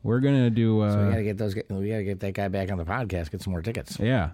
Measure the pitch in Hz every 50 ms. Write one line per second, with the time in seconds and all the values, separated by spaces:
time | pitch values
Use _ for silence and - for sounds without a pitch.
0 | - - 117 123 131 139 139 135 123 120 110 113 113 113 110 107 104 104 104 104
1 | 101 101 98 110 104 104 104 98 110 104 95 107 - _ 101 95 98 104 110 110
2 | 98 98 101 95 - 98 95 - 101 98 92 98 95 92 101 90 82 80 98 127
3 | 127 98 92 87 82 78 - 92 - 101 92 85 82 113 113 - - - - -
4 | 95 113 131 120 87 80